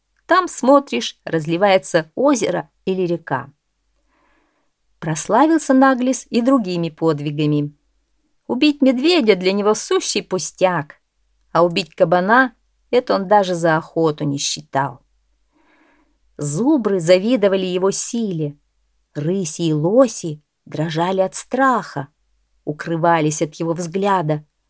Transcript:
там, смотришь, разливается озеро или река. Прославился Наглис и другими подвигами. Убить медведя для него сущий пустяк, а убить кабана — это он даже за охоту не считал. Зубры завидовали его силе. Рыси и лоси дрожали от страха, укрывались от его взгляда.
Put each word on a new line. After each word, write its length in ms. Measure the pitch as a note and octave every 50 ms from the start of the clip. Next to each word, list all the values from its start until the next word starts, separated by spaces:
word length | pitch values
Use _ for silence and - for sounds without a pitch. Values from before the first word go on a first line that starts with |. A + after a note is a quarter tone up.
| _ _ _ _ _
там, 220 | - E4 F#4 F4+
смотришь, 720 | - - - A#3+ B3+ C#4+ C#4 C#4 - - A#3+ A3 - - _ _
разливается 840 | - D#3+ E3 D3 D#3+ E3 E3+ G#3 G3+ F#3+ F#3+ - - - E3 D#3+ - _
озеро 540 | - B3+ D4 C#4+ A3 - - - - D#3 - _ _ _
или 160 | F#3+ F#3+ F#3
река. 500 | F3+ E3+ F3 E3 - - C#3+ B2+ C3 C#3+ _ _ _ _ _ _ _ _ _ _ _ _ _ _ _ _ _ _ _ _ _ _ _ _ _ _ _ _ _ _
Прославился 760 | - D#3 D#3+ - - - G3 A#3+ D4+ D#4 E4 D4+ - - C4
Наглис 520 | C4 C4+ C4+ C4 A#3+ B3+ C4 B3+ - - -
и 120 | - A#3+
другими 480 | A#3 C4+ C4+ B3+ G3+ F3+ F3+ E3+ E3 D#3+
подвигами. 880 | D#3+ - E3 D#3+ D3+ C#3+ C#3+ D3+ D3 D3+ D3+ D3+ D3+ D3 D3 D3 - _ _ _ _ _ _ _ _ _ _ _ _ _ _
Убить 340 | - A#3+ B3+ D4 D4+ C#4+ -
медведя 540 | C4 C4 B3 B3 C4+ E4+ F4+ D#4+ A#3 G#3+ G3
для 160 | F3+ F#3 F#3
него 220 | G3 G#3 G3 G#3+ A3
сущий 500 | - - - F#4 F#4 - - - G#3 -
пустяк, 800 | - F#3 F3+ - - - - F#3 F#3 F3+ D#3 D3 - - _ _ _ _ _ _ _ _ _ _ _
а 120 | - D#3 F3
убить 280 | F3+ E3+ G3 F3 - _
кабана — 600 | - F#3 D#3+ F3 F3+ F3+ G3+ A#3 B3+ C4 B3 - _ _ _ _ _ _ _
это 240 | A#3 B3 B3 - G3
он 120 | G3 G3
даже 260 | F3+ G#3 G#3 F#3+ F3+ F3+
за 220 | E3 E3+ E3 D#3
охоту 480 | D#3 - - - E3 D#3+ D#3 D3+ - -
не 140 | C#3+ C#3
считал. 640 | C#3+ - - - D#3 D3+ _ - C3+ C#3 C3+ C3 - _ _ _ _ _ _ _ _ _ _ _ _ _ _ _ _ _ _ _ _ _ _ _ _ _ _ _
Зубры 640 | - D3 D3 C#3+ F3 A#3 C#4+ D#4+ C4+ G#3 G3+ G3 F#3
завидовали 680 | D#3+ E3 F#3 F#3 F#3+ A3+ C4 G#3+ G3+ F#3+ G3 F#3+ F#3
его 260 | F#3 F3+ F3+ F#3 G3
силе. 680 | F#3+ - - - - A#3 A3+ G3 F3 D#3 D3+ C#3+ C#3+ - _ _ _ _ _ _ _ _ _ _ _
Рыси 500 | D3 C#3+ E3 F#3+ G3+ F3+ D#3 - - E3+
и 100 | D#3+ D#3
лоси 680 | D3+ D3+ F3 G#3+ C4 C4+ A3 - - - D#3+ D3+ D3+ _ _ _ _ _
дрожали 540 | - - D3+ D3+ - D3+ D#3+ E3+ F#3 G3 F#3+
от 160 | F#3 F#3 -
страха, 720 | - - - - B3+ C4+ C4 B3 G#3 E3 - - C#3+ C#3 - _ _ _ _ _ _ _ _ _ _ _
укрывались 760 | D3 D3+ - - E3 E3+ D#3+ D#3+ E3+ E3+ D#3+ D3+ D#3 D3+ -
от 140 | E3 D3+ -
его 180 | - E3+ E3 E3
взгляда. 720 | F3 F3 E3 E3 G3 G3 G3+ G3 F#3 D#3 D#3 D3+ D3+ - _ _ _ _